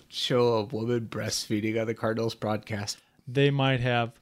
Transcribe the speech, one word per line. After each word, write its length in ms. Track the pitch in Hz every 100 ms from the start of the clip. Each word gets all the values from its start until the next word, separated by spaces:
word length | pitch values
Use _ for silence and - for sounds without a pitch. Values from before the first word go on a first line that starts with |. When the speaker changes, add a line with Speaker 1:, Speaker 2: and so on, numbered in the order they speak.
| -
Speaker 1:
show 420 | - - 127 120
a 80 | 113
woman 420 | 104 110 117 120 113
breastfeeding 720 | 107 107 - - 107 110 113
on 60 | 110
the 80 |
Cardinals 400 | 110 113 113 113
broadcast? 640 | - 104 107 - 101 104 - _ _ -
Speaker 2:
they 240 | 127 143
might 300 | 139 135 131
have. 320 | 123 120 117 -